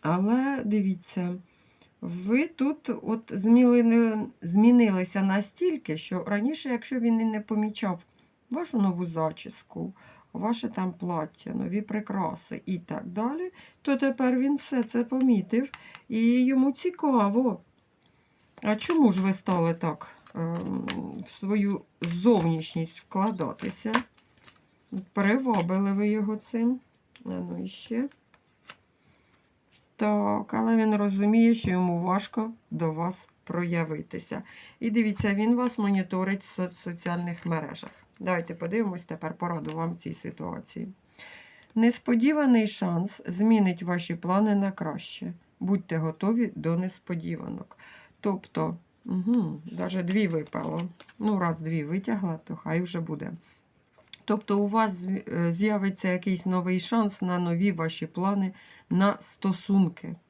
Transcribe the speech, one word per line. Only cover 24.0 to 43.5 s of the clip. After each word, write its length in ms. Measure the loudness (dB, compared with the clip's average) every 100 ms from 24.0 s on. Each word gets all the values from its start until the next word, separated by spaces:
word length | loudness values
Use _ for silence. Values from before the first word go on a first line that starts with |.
| -4 _ _ _ -20 _ _ _ _ -10 -6
Привабили 800 | 0 2 2 2 0 0 0 0
ви 160 | 0 0
його 280 | 0 -2 -4
цим. 440 | -6 -2 0 0 _ _ _ -18
А 40 | -10
ну 360 | -8 -6 -8
іще. 440 | -8 -12 -8 -4 -4 _ _ _ _ _ _ -20 _ _ _ _ _ _ _ _ _ _ _ _
Так, 580 | 0 2 0 -2 -2
але 220 | -2 2 4
він 200 | 4 2
розуміє, 580 | 2 2 4 6 6
що 160 | 6 2
йому 300 | 2 2 0
важко 520 | 0 0 -2 -6 -6 -8 _
до 220 | -4 -2
вас 360 | -2 -4 -6 -14 _
проявитися. 960 | -8 -4 -2 -2 -2 -4 -8 -12 -8 -10 -10 -20 -20 _
І 100 | -2
дивіться, 440 | 2 2 0 0
він 200 | 2 2
вас 240 | 2 0 0
моніторить 680 | 2 2 0 -2 -2 -2
в 100 | -6
со-, 160 | -6 -6
соціальних 760 | -6 -12 -8 -4 -4 -4 -6 -4
мережах. 440 | -4 -4 -12 -16 -20 _ _
Давайте 340 | -2 -2 -2
подивимось 500 | -8 -4 -2 -2 -4
тепер 300 | -10 -8 -8
пораду 360 | -6 -4 -4 -6
вам 180 | -4 -4
в 40 | -6
цій 180 | -10
ситуації. 760 | -10 -12 -10 -10 -10 -12 -12 -12 -12 _ _ -20 -20 -20 -20 -8
Несподіваний 920 | 2 2 2 0 2 4 4 6 6 4
шанс 520 | -2 -2 0 -2 -8 -10
змінить 560 | 0 4